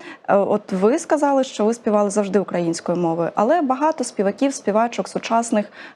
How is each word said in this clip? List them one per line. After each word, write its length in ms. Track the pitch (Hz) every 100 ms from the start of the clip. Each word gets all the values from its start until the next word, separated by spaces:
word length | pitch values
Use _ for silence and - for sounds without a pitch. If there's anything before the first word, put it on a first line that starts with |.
| - - -
Е, 80 | 202
от 360 | 196 214 -
ви 260 | 185 202 302
сказали, 460 | - 302 285 277
що 200 | 262 -
ви 100 | 214
співали 360 | 233 - 208 208
завжди 280 | 202 202 196
українською 600 | 185 185 170 165 - 175
мовою, 320 | 170 165 165
але 280 | - 214 339
багато 420 | 277 262 311 311
співаків, 500 | 247 - 196 208 277
співачок, 540 | 269 - 208 233 - 185
сучасних, 640 | - - 233 233 208 208 - -